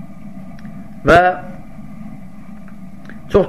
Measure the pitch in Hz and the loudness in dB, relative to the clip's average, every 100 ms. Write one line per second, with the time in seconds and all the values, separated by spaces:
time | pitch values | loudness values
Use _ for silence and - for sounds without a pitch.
0 | - - - - - - - - - - | -12 -14 -12 -12 -14 -12 -12 -12 -12 -2
1 | 143 170 180 180 - - - - - - | 8 10 10 4 -4 -12 -14 -14 -14 -12
2 | - - - - - - - - - - | -12 -12 -14 -14 -14 -14 -14 -14 -14 -14
3 | - - - 202 | -14 -14 2 4